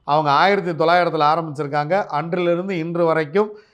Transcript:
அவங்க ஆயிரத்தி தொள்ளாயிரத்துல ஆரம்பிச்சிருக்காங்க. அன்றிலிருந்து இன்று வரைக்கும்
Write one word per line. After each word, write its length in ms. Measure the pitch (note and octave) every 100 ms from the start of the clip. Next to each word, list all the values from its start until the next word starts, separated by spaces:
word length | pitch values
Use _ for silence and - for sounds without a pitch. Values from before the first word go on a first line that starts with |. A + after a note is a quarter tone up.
அவங்க 260 | - D3 D3+
ஆயிரத்தி 400 | C#3+ F#3 G3+ F3
தொள்ளாயிரத்துல 520 | D#3 E3 F3+ E3+ D#3
ஆரம்பிச்சிருக்காங்க. 840 | D3 D#3+ E3 C#3 D3 D3 D3 F#3+
அன்றிலிருந்து 760 | G#3 D3 E3 F3+ F3 E3+ F#3+ F3+
இன்று 260 | D#3+ E3+
வரைக்கும் 460 | E3 D#3+ D3+ F3+ G#3+ G#3 _